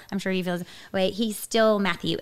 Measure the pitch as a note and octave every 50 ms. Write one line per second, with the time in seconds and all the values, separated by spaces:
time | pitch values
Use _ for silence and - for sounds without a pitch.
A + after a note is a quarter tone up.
0 | - - G3+ G3 - F#3+ F#3+ F#3 F3+ F3+ F3 E3+ F3 - - - - - - G3
1 | F#3 F#3+ G3 F#3+ A#3+ A3 G3+ - - - - A3+ A3 A3 G#3+ G3+ G3 F#3 E3+ -
2 | - D#3+ - -